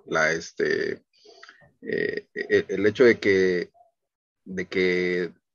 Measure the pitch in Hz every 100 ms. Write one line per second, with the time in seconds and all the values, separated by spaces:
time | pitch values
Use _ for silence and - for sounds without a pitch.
0 | - 80 78 82 - - 76 78 - -
1 | _ _ - - - - _ _ - -
2 | - - - - - 101 - 95 104 104
3 | 123 107 104 95 92 90 - _ _ _
4 | _ _ _ _ - 92 92 95 92 90
5 | 90 90 85 - _